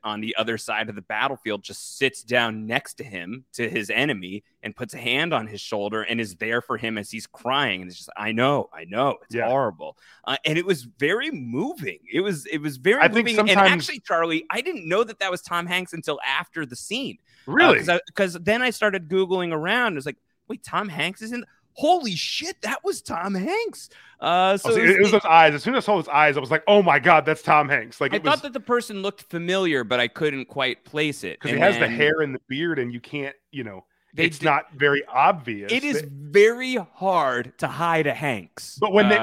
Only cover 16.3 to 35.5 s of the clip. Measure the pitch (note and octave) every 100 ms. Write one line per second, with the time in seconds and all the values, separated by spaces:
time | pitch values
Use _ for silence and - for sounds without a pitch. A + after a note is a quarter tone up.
16.3 | C#3 F3 E3 C#3 B2 - A#3 B3 - _
17.3 | _ - A3+ F4 - D#3 F3 - - F#3+
18.3 | E3+ E3+ A3+ B3+ - G#3 F#3+ D#3 F#3+ F#3
19.3 | F#3 F3 D#3 E3+ A#3 A#3+ D3+ C#3 B2 _
20.3 | _ - - - E3+ G#3 D#3+ E3 G3 A3
21.3 | B3 - _ _ - D4+ F4+ B3 E3+ -
22.3 | - D#4+ - G#3+ A3 G4 D#4+ - E3 F#3
23.3 | F#3+ G#3+ G#4 A4+ - - - - _ D3+
24.3 | F3+ F#3 G3 - - E3 F#3+ G3+ G3+ G3
25.3 | E3 D#3+ D3 G#3+ B3+ - G3 D3+ D3 D3+
26.3 | C#3+ B2+ D#3 - G#3 F3 C#3+ B2+ D#3+ D3
27.3 | D#3 - D3+ C#3 C#3 A#2+ - C#3 G#3 D#3+
28.3 | D4+ C#4+ B3 G#3 A#3+ A#3 G3+ G3 G3+ -
29.3 | E3+ E3+ F#3+ F#3 C#3 G#2+ B2 A#2+ - D#3
30.3 | C3+ B2+ C#3 B2+ - _ D3+ D3+ C3+ F#2
31.3 | - - C3+ F3+ A#2+ B2 A#2+ D3 D#3+ D3
32.3 | B2+ - C3 E3+ D3 A#2+ A#2+ - D3 C#3
33.3 | - _ C#3+ A2+ F#2+ - _ _ C#3 E3
34.3 | D3 D#3 C#3+ - C#3 C#3+ C#3+ - C3 D#3+
35.3 | F3+ B2